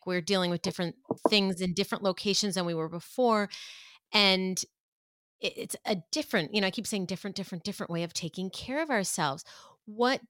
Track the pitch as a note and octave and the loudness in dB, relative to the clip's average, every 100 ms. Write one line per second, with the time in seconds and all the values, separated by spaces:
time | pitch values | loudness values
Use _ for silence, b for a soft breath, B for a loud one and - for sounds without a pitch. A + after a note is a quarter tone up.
0 | - F3+ D#3+ F#3+ F3+ E3+ F#3 - E3+ - | -2 -2 2 2 2 0 -2 -2 -4 -4
1 | - - - G#3+ G3 F3+ F#3 F3 G3 F#3 | -6 0 4 6 4 2 -2 0 -2 0
2 | G3+ F3+ G#3 F#3+ G#3 F#3 F3 E3 D#3+ E3+ | 0 0 0 2 2 0 0 -2 -4 -6
3 | - - B3 G#3+ G3 B B B B B | -6 0 4 4 2 B B B B B
4 | _ G#3+ G3 F#3+ F#3 F#3 - _ _ _ | _ 4 6 6 2 -2 -4 _ _ _
5 | _ _ _ _ F#3 - A3+ - - G3+ | _ _ _ _ -8 -6 -8 -6 -2 -2
6 | - - - G#3 D#3+ G#3 F#3+ F#3 F#3+ G#3 | -2 -6 0 0 0 0 0 -2 -4 -4
7 | F3+ F#3+ G3+ F#3+ F#3 F3 G3+ - F3+ E3+ | -4 -6 -8 -8 -8 -8 -8 -6 -4 -4
8 | E3+ - E3 - F#3+ - - C#4 D#4+ A#3 | -4 -4 -8 -6 -6 -8 -6 -4 0 0
9 | F#3 - D3+ C#3+ B B B B - G#3+ | 0 0 0 -2 B B B B -12 0
10 | B3 C4+ A#3+ | 2 2 -4